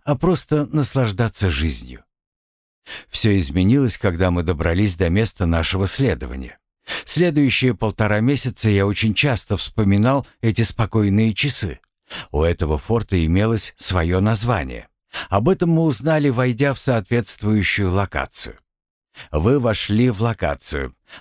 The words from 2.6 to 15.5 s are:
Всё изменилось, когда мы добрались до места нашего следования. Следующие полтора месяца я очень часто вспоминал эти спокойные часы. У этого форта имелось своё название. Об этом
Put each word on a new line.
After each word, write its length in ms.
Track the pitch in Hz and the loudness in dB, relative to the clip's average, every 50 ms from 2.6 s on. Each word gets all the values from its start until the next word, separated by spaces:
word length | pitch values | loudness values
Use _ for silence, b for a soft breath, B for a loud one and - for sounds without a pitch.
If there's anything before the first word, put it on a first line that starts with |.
| _ _ _ _ B B B B B B | _ _ _ _ B B B B B B
Всё 280 | - - - 110 101 98 | -6 -2 0 2 2 2
изменилось, 600 | 82 69 71 90 92 98 123 143 135 117 - - | 0 0 0 2 2 4 4 4 2 0 -2 -2
когда 320 | - 101 87 82 92 90 | -2 -2 0 2 2 2
мы 120 | 87 87 82 | 2 0 0
добрались 520 | 85 90 73 80 82 85 90 107 104 87 | -2 -2 0 0 0 2 2 0 0 0
до 140 | 82 92 82 | 0 0 2
места 360 | 85 104 113 107 - - 90 | 2 2 0 -2 -2 -2 -2
нашего 400 | 82 82 82 82 - 95 95 98 | 0 0 0 0 -2 -2 -2 -2
следования. 720 | 92 - - 139 120 80 60 - 62 64 65 65 - - - _ _ _ _ B B B B B | -2 -2 0 0 0 0 -2 -6 -8 -10 -10 -12 -12 -16 -20 _ _ _ _ B B B B B
Следующие 720 | - - 147 180 175 147 147 143 127 - - 127 127 120 | -6 -2 0 0 2 4 4 2 2 2 2 0 0 0
полтора 460 | - - 107 - - 107 104 104 107 | 0 -2 -4 -2 0 0 0 2 2
месяца 500 | 110 127 143 127 - 127 98 - - 110 | 2 2 0 0 -2 -6 -6 -2 0 2
я 160 | 101 98 98 | 4 4 2
очень 280 | 101 101 - - 110 101 | 2 0 0 0 0 2
часто 420 | - - 147 123 - - - 104 | 2 2 2 0 -2 -2 -4 -4
вспоминал 720 | 92 - - - - 107 98 101 101 107 123 139 139 b b b b | -4 -4 -4 -2 0 2 4 4 4 4 4 2 0 b b b b
эти 220 | - 113 104 - 113 | -2 0 0 0 -2
спокойные 720 | - - - 110 101 - 110 104 101 98 104 110 113 104 | -2 -2 -2 -4 0 0 2 2 4 4 4 2 2 0
часы. 460 | - - 143 - - 104 87 65 - _ _ _ _ B B B B B B | 0 -2 -4 -2 -4 -6 -6 -8 -10 _ _ _ _ B B B B B B
У 120 | - 73 78 | -2 0 2
этого 360 | 85 87 - 87 76 76 71 | 2 2 0 0 -2 -2 -2
форта 440 | - - 113 117 82 - 101 87 80 | -2 -2 -2 -2 0 0 0 0 2
имелось 520 | 80 85 95 107 113 113 107 - - - | 2 2 2 2 2 0 -2 -4 -6 -10
своё 440 | _ - - 95 90 82 85 90 92 | _ -6 -2 0 0 0 2 2 2
название. 680 | 98 110 113 101 110 120 120 92 69 64 60 57 - - _ _ _ B B B B B | 2 2 0 0 0 0 0 -2 -2 -6 -8 -12 -14 -18 _ _ _ B B B B B
Об 200 | - 101 113 | -2 0 2
этом 220 | 165 | 2